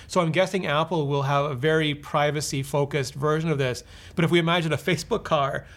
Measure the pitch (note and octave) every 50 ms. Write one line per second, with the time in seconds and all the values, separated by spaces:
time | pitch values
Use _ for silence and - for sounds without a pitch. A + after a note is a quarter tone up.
0 | - - - F#3 E3+ D#3+ D3 E3+ F#3 F#3 G3+ F#3+ F3 D#3 C#3+ D3+ D#3+ D#3+ F#3 E3
1 | D3 C#3 C#3+ C#3+ C3+ C#3 C#3+ C#3+ C#3+ D3+ C#3 A#2+ C3 D#3 D#3 D#3+ D#3 D3+ C#3+ C#3+
2 | C#3+ - - D3+ D3 D3+ C#3+ D3+ C#3+ - - C3+ C3+ - - D3 C#3+ C3+ D3+ D3
3 | C3 A#2+ - C#3 C#3 D3+ D3+ D#3+ D#3+ E3 D#3 C3+ C3+ B2+ B2 - - - - -
4 | - - - - E3+ D3+ E3+ F3 E3 E3 E3+ F3+ D#3+ E3 D3+ C3+ - F#3+ F3 E3
5 | - - A#3 G3+ - - E3 D3+ C#3 C3+ - C#3 - - -